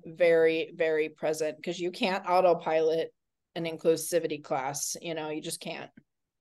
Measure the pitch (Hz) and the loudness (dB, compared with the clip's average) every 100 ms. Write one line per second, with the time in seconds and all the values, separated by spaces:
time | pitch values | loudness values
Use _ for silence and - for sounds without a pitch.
0 | 175 160 175 165 165 160 156 165 160 156 | -10 0 4 6 6 4 -2 -2 0 0
1 | 156 151 160 156 151 147 - 175 175 180 | -2 -2 -4 -2 -4 -6 -8 -6 -6 -2
2 | 220 190 185 180 180 165 165 160 160 165 | -2 -2 2 4 6 4 2 2 2 0
3 | 160 _ _ _ _ 170 165 160 170 160 | -2 _ _ _ _ -8 -8 -2 0 0
4 | - 170 160 147 - 143 131 143 - - | 0 -2 -2 -6 -6 -4 -4 -6 -6 -8
5 | 170 160 156 156 151 165 170 151 127 _ | -8 -8 -6 -8 -8 -10 -10 -12 -14 _
6 | _ _ _ _ | _ _ _ _